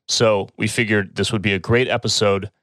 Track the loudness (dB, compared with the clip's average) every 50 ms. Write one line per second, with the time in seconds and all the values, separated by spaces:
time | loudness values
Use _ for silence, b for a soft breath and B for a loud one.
0 | _ -4 0 2 4 4 2 2 0 -6 _ -6 -6 -4 -2 -2 0 0 0 0
1 | 0 -2 -4 -4 -2 -2 -2 -2 0 0 -2 -2 0 0 2 2 2 0 -2 -2
2 | -2 -2 -2 0 2 2 2 0 -2 -8 _ _